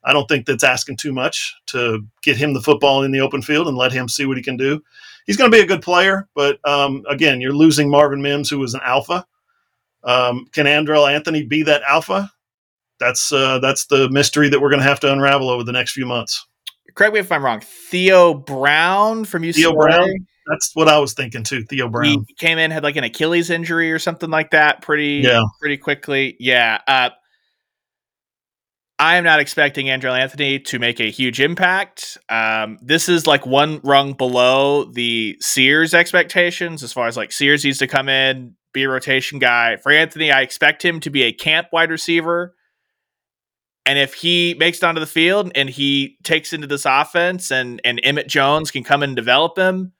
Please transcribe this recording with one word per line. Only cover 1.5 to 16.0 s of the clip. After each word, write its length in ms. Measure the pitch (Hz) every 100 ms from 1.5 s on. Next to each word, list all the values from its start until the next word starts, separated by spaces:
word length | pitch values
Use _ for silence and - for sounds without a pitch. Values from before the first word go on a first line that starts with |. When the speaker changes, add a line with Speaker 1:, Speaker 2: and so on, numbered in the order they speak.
| - -
Speaker 1:
to 340 | 127 120 110 107 _
get 140 | - 131
him 180 | 147
the 60 | 135
football 420 | 107 147 143 135
in 80 | 139
the 80 | 135
open 200 | 135 139
field 260 | 120 147 170
and 80 | 127
let 160 | 127
him 160 | 127 123
see 180 | - 139
what 100 | 131
he 60 |
can 140 | 120 127
do. 260 | 135 151 _ - - - -
He's 100 | 202
gonna 140 | 254
be 100 | 220
a 60 | 180
good 160 | 180
player, 460 | 175 175 190 190 196
but, 240 | - 143 143 147
um, 360 | 143 139 135 104
again, 320 | 139 156 127
you're 120 | 127
losing 360 | 143 160 143 143
Marvin 320 | 143 147 139
Mims, 300 | 143 143 143
who 80 | 143
was 160 | 131
an 60 | 127
alpha. 400 | 127 131 139 202 - _ _ _ _ _ _ _
Um, 440 | 127 123 123 123 127
can 140 | - 143
Andrel 420 | 147 151 151 143
Anthony 360 | 147 151 156
be 180 | 131 151
that 200 | 151 147 139
alpha? 460 | 151 - 190 202 _ _ _ _ _ _ _
That's, 340 | 123 127 -
uh, 280 | 143 135 131
that's 260 | 131 135 -
the 220 | 139 131
mystery 380 | 135 143 - 147
that 120 | 139
we're 100 | 139
gonna 120 | 139
have 160 | 135 139
to 120 | 139
unravel 360 | 139 139 139 131
over 140 | 123
the 80 | 117
next 200 | 123 117
few 140 | -